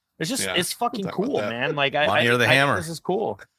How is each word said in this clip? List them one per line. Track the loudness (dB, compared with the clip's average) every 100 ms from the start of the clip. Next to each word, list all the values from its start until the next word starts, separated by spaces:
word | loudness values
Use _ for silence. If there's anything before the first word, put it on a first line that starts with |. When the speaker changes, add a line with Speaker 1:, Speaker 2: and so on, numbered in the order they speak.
| _ -8
Speaker 1:
it's | -4
just, | -4
Speaker 2:
Yeah. | -2 -2
Speaker 1:
it's | -4
fucking | -4 -4 -4 -6
Speaker 2:
Talk | -4
about | -2
Speaker 1:
cool, | -2
Speaker 2:
that. | -2
Speaker 1:
man. | -2 -2 0
Like, | 0 2
I, | 2
Speaker 3:
Money | 2 4
Speaker 1:
I, |
Speaker 3:
or | 4
the |
Speaker 1:
I | 4
think | 4
Speaker 3:
hammer. | 4 0
Speaker 1:
this | -4
is | -10
cool. | -4 -2 -2 -6 -14